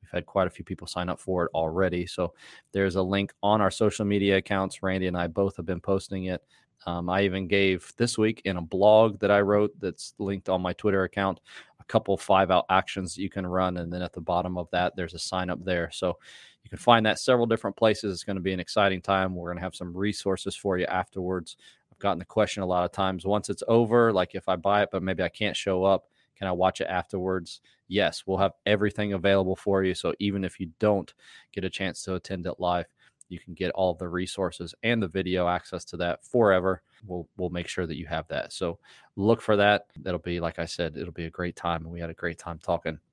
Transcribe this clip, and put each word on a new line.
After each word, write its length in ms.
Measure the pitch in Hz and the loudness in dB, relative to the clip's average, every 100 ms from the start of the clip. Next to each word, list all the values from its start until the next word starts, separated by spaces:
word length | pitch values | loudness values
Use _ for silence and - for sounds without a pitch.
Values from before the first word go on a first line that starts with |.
We've 80 | - | -8
had 160 | 87 - | -8 -4
quite 220 | - 90 | 0 0
a 20 | |
few 140 | - | -2
people 240 | 82 90 87 | -12 -12 -8
sign 200 | - 87 | -6 -4
up 120 | 87 | -6
for 240 | - 92 | -4 -2
it 60 | 85 | 0
already. 520 | 82 82 82 95 87 90 | 0 -2 0 0 0 -6
So 280 | - 87 _ - - _ | -4 -6 _ -20 -20 _
there's 240 | 98 98 90 | -2 0 0
a 60 | |
link 300 | 92 98 101 - | 0 0 -2 -2
on 200 | 101 107 | 2 4
our 100 | 98 | 4
social 340 | - 110 - | 2 0 2
media 340 | 104 101 98 95 | 0 2 4 2
accounts. 440 | 92 98 95 - | 2 -2 -2 -4
Randy 240 | 98 95 92 | -4 -2 -2
and 100 | 87 | -2
I 120 | 87 | -4
both 280 | 82 98 - | 0 -2 -2
have 80 | |
been 160 | 85 87 | -6 -6
posting 440 | - 98 - 98 | 0 -2 -2 -8
it. 180 | 92 90 _ _ _ _ | -6 -6 _ _ _ _
Um, 240 | - 87 87 | -8 -6 -2
I 140 | 92 | 2
even 240 | 98 92 95 | 2 0 0
gave 460 | 98 98 92 - - | 2 2 0 -4 -2
this 220 | 120 - | -2 2
week 240 | 107 110 | 0 0
in 120 | - 90 | -4 -4
a 40 | |
blog 600 | 82 95 101 107 113 104 | -4 4 8 8 8 4
that 100 | 101 | 4
I 100 | 101 | 4
wrote 320 | 101 104 104 - | 6 4 2 -2
that's 360 | 98 - - _ | -8 -8 -14 _
linked 300 | 98 98 - | -4 -4 -2
on 120 | 92 | -2
my 120 | 92 | 0
Twitter 320 | 87 107 98 | -2 0 2
account, 340 | 92 - 98 87 _ - - _ | 0 0 -2 -2 _ -20 -20 _
a 40 | |
couple 320 | - 113 - 98 | -2 -2 0 -4
five 340 | - 95 95 | 2 4 6
out 160 | 90 - | 4 4
actions 460 | 92 - - 92 | 2 2 -4 -8
that 80 | - | -6
you 80 | 95 | -8
can 160 | - 90 | -6 -4
run. 300 | 90 92 90 | 0 0 -2
And 160 | 85 | -6
then 100 | 87 | -6
at 100 | 87 | -8
the 80 | - | -8
bottom 380 | 82 87 90 90 | -2 -2 -2 -6
of 100 | 87 | -4
that, 240 | 90 90 - | 0 -2 -2
there's 180 | 87 | -8
a 40 | 87 | -8
sign 280 | - 92 90 | -6 -4 -4
up 160 | 90 | -6
there. 280 | 90 87 82 | -2 -2 -2
So 260 | - 92 87 - - - _ | -4 -4 -4 -10 -20 -20 _
you 40 | - | -16
can 120 | 104 | -4
find 260 | - 117 107 | 6 6 6
that 140 | - | 0
several 260 | - 127 117 | 2 4 4
different 300 | 113 107 - | 0 -2 2
places. 360 | 113 107 104 | 2 2 -2
It's 120 | 90 | -6
gonna 160 | - 98 | -6 -4
be 120 | 90 | -2
an 60 | 92 | -4
exciting 420 | 87 - 98 95 | -4 2 2 2
time. 360 | 87 98 95 90 | 0 2 2 -4
We're 140 | 87 | -6
gonna 100 | 87 | -6
have 160 | 90 - | -8 -8
some 200 | 90 87 | -10 -4
resources 600 | 104 98 - 95 - - | -4 -2 -2 -2 -4 -4
for 200 | 101 92 | -2 0
you 100 | 90 | 0
afterwards. 680 | 92 98 98 90 92 82 - - _ _ | -2 -4 -6 -4 -4 -6 -18 -20 _ _
I've 80 | _ | _
gotten 180 | 101 85 | -4 -4
the 60 | |
question 400 | 87 - 104 - | -4 0 0 0
a 20 | 95 | -2
lot 180 | 90 | 0
of 60 | 90 | 0
times, 340 | - 95 92 | 0 -2 -2
once 240 | 90 104 - | 0 -2 -2
it's 140 | 101 - | -8 2
over, 440 | 117 117 120 117 | 4 4 4 4
like, 220 | 101 90 | 4 0
if 140 | 117 - | -2 -2
I 80 | 92 | -2
buy 260 | 90 101 | 2 2
it, 60 | 101 | 2
but 140 | 98 | 0
maybe 180 | 92 90 | -2 -2
I 60 | 87 | -2
can't 280 | - 107 - | -2 -4 -2
show 280 | - 92 | -2 2
up, 240 | 95 95 _ _ _ | 4 4 _ _ _
can 140 | _ 98 | _ -4
I 40 | |
watch 280 | 90 92 - | 2 0 0
it 80 | - | -4
afterwards? 720 | 92 - 98 92 95 87 - _ _ _ | -4 -4 -4 -2 -2 -4 -18 _ _ _
Yes, 380 | 92 90 - - | 0 0 0 -4
we'll 120 | 95 | 2
have 160 | 98 - - | 2 0 0
everything 460 | 104 101 - 104 | 2 2 0 -4
available 420 | 98 92 98 92 | 0 2 4 2
for 300 | 92 - 98 | -2 0 0
you. 100 | 95 | 2
So 200 | 90 87 82 | 0 -4 -2
even 260 | 101 101 | -2 -2
if 140 | 92 - | -4 -6
you 120 | 90 - | -12 0
don't 320 | 107 101 - _ - - _ | 2 2 -2 _ -20 -20 _
get 100 | - | -8
a 80 | 92 | -8
chance 320 | - 95 85 | -4 -6 -6
to 120 | - | -6
attend 320 | 92 - 95 87 | -6 -6 -8 -6
it 80 | - | -4
live, 280 | 90 87 85 _ _ _ _ | 0 0 -2 _ _ _ _
you 100 | 87 | -16
can 160 | - | -14
get 160 | 85 92 | -6 -4
all 220 | - 92 | 0 0
the 140 | 82 90 | 0 -4
resources 680 | 87 92 - 92 - 85 - | -4 -4 -4 -4 -4 -14 -6
and 200 | 113 117 | -2 0
the 60 | 95 | 0
video 380 | 95 90 90 87 | -2 -2 0 0
access 380 | 87 - 90 - | 0 -4 -12 -10
to 100 | 85 | -6
that 260 | 87 - | -4 -4
forever. 580 | - 123 110 92 90 90 _ _ 104 | -2 4 6 6 4 -2 _ _ -12
We'll, 220 | 90 82 - | -10 -10 -6
we'll 140 | 90 | -4
make 180 | 87 87 | -4 -6
sure 180 | - 87 | -6 -6
that 100 | 76 | -6
you 100 | 85 | -6
have 200 | 82 76 | -6 -4
that. 240 | 73 - | -6 -6
So 260 | - 90 85 _ - _ - | -4 -4 -6 _ -20 _ -2
look 240 | 98 117 | 2 2
for 160 | - 107 | 2 4
that. 300 | 101 104 - - | 6 4 0 -12
That'll 200 | 92 87 | -6 -6
be, 200 | 87 87 | -4 -4
like 180 | 85 82 | -4 -4
I 60 | |
said, 320 | 82 - 87 78 | -8 -4 -6 -4
it'll 160 | 87 | -10
be 140 | 82 82 | -8 -10
a 40 | |
great 240 | - 87 | -6 -8
time. 280 | 80 87 82 | -4 -4 -4
And 80 | 80 | -6
we 100 | 87 | -10
had 100 | 85 | -10
a 40 | |
great 240 | 82 87 85 | -6 -8 -8
time 200 | - 82 | -10 -12
talking. 400 | - 85 82 76 _ | -2 -2 -2 -10 _